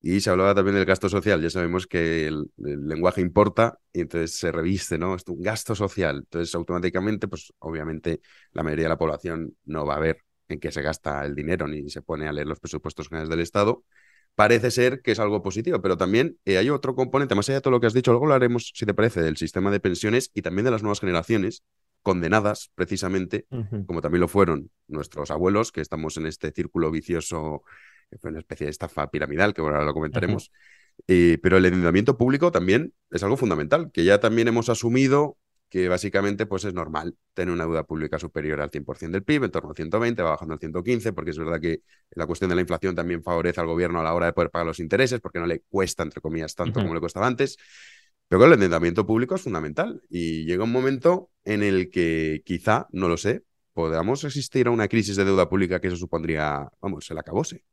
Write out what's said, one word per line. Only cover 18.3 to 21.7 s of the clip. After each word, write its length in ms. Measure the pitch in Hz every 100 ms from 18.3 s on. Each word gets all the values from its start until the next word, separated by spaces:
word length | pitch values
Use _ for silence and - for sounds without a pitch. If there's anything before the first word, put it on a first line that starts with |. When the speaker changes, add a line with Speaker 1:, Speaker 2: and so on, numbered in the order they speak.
| 135 123 120 - -
Speaker 1:
si 100 | 104
te 80 |
parece, 280 | 98 110 90
del 160 | 80 78
sistema 340 | 82 95 98
de 80 | 101
pensiones 500 | 95 87 107 120 - -
y 80 |
también 220 | 85 92 123
de 60 |
las 120 | 113
nuevas 160 | 107 104
generaciones 640 | 95 87 85 113 98 - _